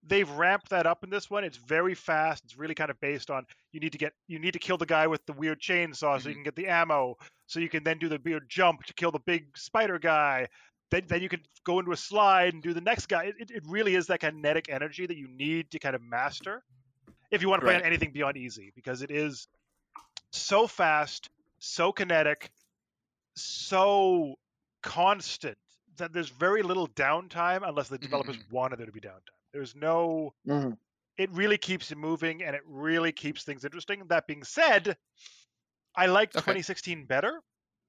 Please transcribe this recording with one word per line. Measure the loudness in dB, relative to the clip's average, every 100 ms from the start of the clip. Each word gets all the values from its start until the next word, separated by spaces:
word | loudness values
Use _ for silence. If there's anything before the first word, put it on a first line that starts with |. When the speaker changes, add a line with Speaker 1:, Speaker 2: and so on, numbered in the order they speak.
Speaker 1:
They've | 2 2 2
ramped | 2 2 2 0
that | 2 2
up | 2
in | -2
this | -8 -4
one. | -6
It's | -6 -10
very | -2 0 2
fast. | -2 -2 0 0 -2
It's | _ -12
really | -8 -4
kind | -4
of | -4
based | -4 -4 -6
on | -8 -8 -20 _
you | -8
need | -8
to | -4
get, | -8 _ _
you | -6
need | -4
to | -4
kill | -4 -2
the | 2
guy | 4 4
with | 0 -6
the |
weird | -6 -4 -4
chainsaw | 0 0 0 -2 0 0
so | -2
you |
Speaker 2:
Mm-hmm. | -8
Speaker 1:
can |
get | -10 -8
the | 0
ammo, | 2 4 2 2 -4 -18 _ _
so | -6
you | -4
can | 2
then | 2 2
do | -2
the | -2 -2
weird | -4 -4
jump | 4 4 4 -6
to | -2
kill | 0
the | 0
big | 0 -2 -2 -18
spider | -2 0 2 2
guy. | 4 4 4 2 -2 _ _ _ _
Then, | -2 0
then | -4
you | -2
can | -6 _ _
go | 0 0
into | 0
a | -6
slide | -2 4 6 8 4
and | 0
do | -6
the | -2
next | 0 -2 0
guy. | -2 -2
It, | -8
it, | -12
it | -12 -6
really | -2 2 2
is | 2
that | 0
kinetic | -2 -2 0 0 0
energy | -6 -6 -6 -8
that | -8
you | -12
need | -6 -2 -2 -4
to | -6
kind | -4 -4
of |
master | -4 -4 -4 -6 -10 -12 _ _ _ _ _ _ _
if | 0
you | 2
wanna | 4
play | 6 4
on |
Speaker 2:
Right. | 2
Speaker 1:
anything | 0 -2
beyond | -2 -4 -4
easy, | -10 -14 -20 -14
because | -8 -8
it | -4
is | -2 -2 -4 -16 _ _ _ _ -20 -20 -20 _
so | -10 2 4 4
fast, | 2 2 2 0 -6 -16 _ _ _
so | -12 0 0
kinetic, | 0 2 4 4 0 -6 _ _ _ _ _ _ _ _ -14
so | -12 -10 -2 4 6 6 4 4 0 -6 _ _ _ _
constant | -8 2 4 4 -2 -10 -10 -12 _ _ _ -12
that | -8
there's | -6 -6
very | 0 2 2
little | 2 0 -2
downtime | 0 2 2 -2 -2 0 0 -2
unless | -4 -6
the | -8
Speaker 2:
Mm-hmm, | -4
Speaker 1:
developers | -4 -4 -8
Speaker 2:
mm-hmm. | -8 -4
Speaker 1:
wanted | -4 -6
there | -12
to |
be | -14
downtime. | -18 -20 -20 _ _
There's | -12 -12 -6
no | 0 2 2 -2 -4 _ -2
Speaker 3:
Mm-hmm. | -2 0 -6 _ _ _ -6
Speaker 1:
it | -4
really | 0 2 2
keeps | 0 -6 -6
you | -8
moving, | -4 -2 -4 -4
and | -6 -8
it | -10
really | -6 0 2 0
keeps | -2 -8 -8
things | -10 -10 -10
interesting. | -12 -10 -10 0
That | 0 0
being | -12
said, | -8 0 4 4 2 -6 _ _ -20 _ _ _ _ _ _ 0
I | 4
like | 4 2 -2
Speaker 2:
Okay. |
Speaker 1:
twenty | -2 -2
sixteen | -2 -10 -8 -12 -2
better, | -2 -2 -4 _ _ _ _